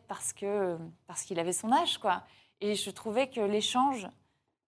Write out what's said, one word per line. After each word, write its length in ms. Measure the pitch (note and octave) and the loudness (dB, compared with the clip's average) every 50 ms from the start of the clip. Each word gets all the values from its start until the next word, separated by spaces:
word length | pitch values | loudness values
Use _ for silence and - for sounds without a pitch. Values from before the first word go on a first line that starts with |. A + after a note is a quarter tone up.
| - | -6
parce 240 | - G3 - - - - | -10 -10 -6 -6 -8 -6
que, 440 | - G3+ G3+ G#3 G#3 F#3+ F3+ E3+ E3 E3 E3 E3 _ _ | -4 -2 0 2 2 2 0 0 -4 -6 -12 -14 _ _
parce 160 | - F3 - - | -12 -10 -10 -6
qu'il 160 | - F#3+ E3+ | -4 -2 -2
avait 120 | E3 F3+ | 0 0
son 200 | F3 - - A3 B3+ | -2 -2 2 4 4
âge, 240 | D#4 F4 - - | 4 4 2 -2
quoi. 240 | - - G3+ F3+ F#3 - - - - _ _ _ - G3+ | 0 0 0 0 0 -2 -14 -20 -20 _ _ _ -4 -2
Et 120 | G#3 G#3 | 0 0
je 140 | F#3+ - G3 | 0 -2 -6
trouvais 360 | F#3+ - - A3 G#3 B3 C#4 | -8 -8 -6 -2 0 0 0
que 140 | C4 - A#3+ | 0 0 0
l'échange, 680 | G#3 G3+ G#3 G#3+ G#3 - - B3+ C4+ C#4 C4 A3 F#3+ - - _ _ _ _ _ _ _ _ _ _ | 0 2 2 2 0 2 2 4 4 4 2 -2 -6 -10 -14 _ _ _ _ _ _ _ _ _ _